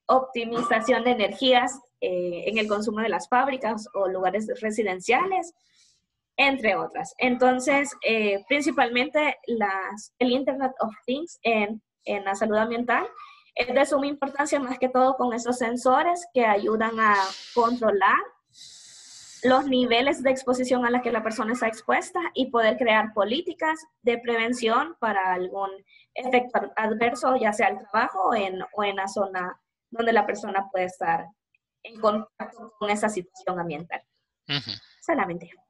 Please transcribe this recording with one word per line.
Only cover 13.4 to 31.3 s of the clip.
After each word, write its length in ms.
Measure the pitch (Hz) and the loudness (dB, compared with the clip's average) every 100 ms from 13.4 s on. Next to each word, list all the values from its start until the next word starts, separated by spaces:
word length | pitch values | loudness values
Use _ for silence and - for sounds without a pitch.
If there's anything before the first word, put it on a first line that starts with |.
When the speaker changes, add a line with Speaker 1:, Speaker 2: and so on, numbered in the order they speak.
| _ | _
Speaker 1:
es 180 | - 247 | -4 0
de 120 | 254 | 2
suma 220 | 285 285 285 | 2 2 -2
importancia, 520 | 285 277 277 294 285 | -4 -6 -2 0 0
más 180 | 254 254 | -2 -2
que 100 | 254 | 0
todo 260 | 254 262 | 4 4
con 180 | 262 240 | 2 0
esos 240 | 233 240 247 | -2 -2 -2
sensores 680 | 233 247 262 262 349 349 - | -2 0 4 4 4 0 0
que 100 | 254 | 2
ayudan 540 | 226 202 208 220 226 226 | 4 4 2 0 0 2
a 160 | 214 202 185 - - | 4 4 0 -6 -4
controlar 640 | 240 233 240 220 202 196 285 453 _ _ - - - - - - - - - | 2 2 2 2 4 4 2 0 _ _ -20 -20 -20 -20 -20 -20 -20 -20 -2
los 220 | 254 262 285 | 4 4 4
niveles 560 | 254 240 233 277 254 | 2 4 2 2 2
de 80 | 262 | 0
exposición 540 | 262 247 254 254 254 | 0 0 -2 0 2
a 40 | 233 | 2
la 120 | 247 | 0
que 100 | 240 | 0
la 120 | 220 | -2
persona 300 | 220 233 226 | -2 -4 -4
está 140 | 247 226 | -2 -4
expuesta 520 | 226 - 285 349 359 330 | -4 -2 -2 -2 -6 -4
y 160 | - 262 | -4 0
poder 260 | 233 220 240 | 2 2 2
crear 360 | 233 214 214 | 2 2 2
políticas 680 | 214 202 285 349 - 311 320 - _ | 0 0 -2 -4 -4 -4 -4 -8 _
de 160 | 240 233 | -2 -2
prevención 800 | 233 233 226 240 220 247 320 - | -2 -2 -2 -2 0 0 0 -4
para 340 | 226 196 185 | -2 0 0
algún 360 | 190 185 196 190 196 _ _ _ | 0 -4 -6 -6 -8 _ _ _
efecto 440 | - 254 247 247 208 | -8 0 0 2 -4
ad-, 120 | 202 | -4
adverso, 600 | - 214 220 233 - 269 254 | -2 -2 0 0 0 0 2
ya 160 | 220 | 0
sea 140 | 214 196 | 2 0
al 120 | 196 | -2
trabajo 400 | - 220 254 370 269 | -4 -2 -2 0 0
o 60 | |
en, 240 | 226 196 185 180 | 0 -2 -6 -8
o 100 | 202 | -4
en 140 | 202 196 | -2 -2
la 100 | 196 | -4
zona 500 | 214 190 185 180 - _ _ - | -4 -4 -4 -8 -10 _ _ -12
donde 220 | 226 233 | -2 2
la 140 | 220 | 2
persona 420 | 202 208 214 196 196 | 2 -4 -4 -4 -2
puede 140 | 185 | -4
estar 420 | 180 - 170 160 - | -4 -4 -2 -2 -4